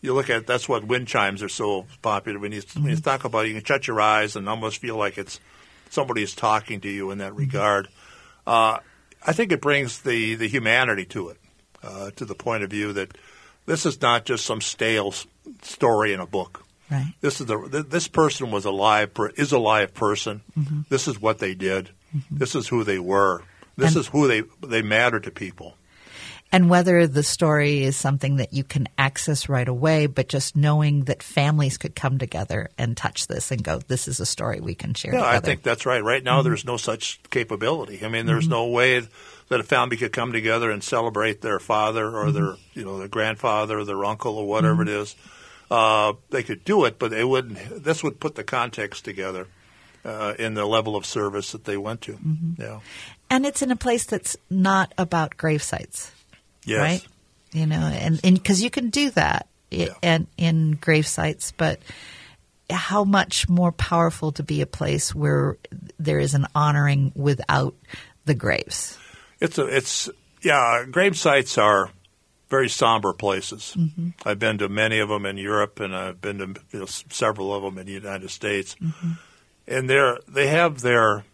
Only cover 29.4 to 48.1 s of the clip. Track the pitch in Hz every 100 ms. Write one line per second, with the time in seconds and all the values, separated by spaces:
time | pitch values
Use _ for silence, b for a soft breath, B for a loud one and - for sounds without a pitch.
29.4 | - 135 123 127 156 160 147 135 131 143
30.4 | - 151 147 151 151 143 135 - - -
31.4 | 143 151 139 - - - 139 135 131 -
32.4 | 98 104 - - 117 113 107 - - -
33.4 | - 123 - 82 - 127 - 131 - -
34.4 | 113 - - - - - - 254 160 120
35.4 | 165 139 - 117 131 123 107 131 127 131
36.4 | 156 - 127 120 - 113 - - - 127
37.4 | 113 104 110 160 104 98 107 113 113 113
38.4 | 160 120 117 120 127 123 113 B B B
39.4 | B 127 107 135 123 117 117 - 120 117
40.4 | 110 113 117 104 - 123 113 104 110 104
41.4 | 110 101 - 107 107 113 110 113 104 101
42.4 | 98 90 - - 98 98 98 107 110 107
43.4 | 123 107 107 107 101 98 101 107 120 107
44.4 | 104 104 110 110 104 104 104 - B B
45.4 | B B B 120 110 107 107 107 _ 135
46.4 | 117 107 - 208 127 107 117 110 123 131
47.4 | 123 101 - - 147 160 156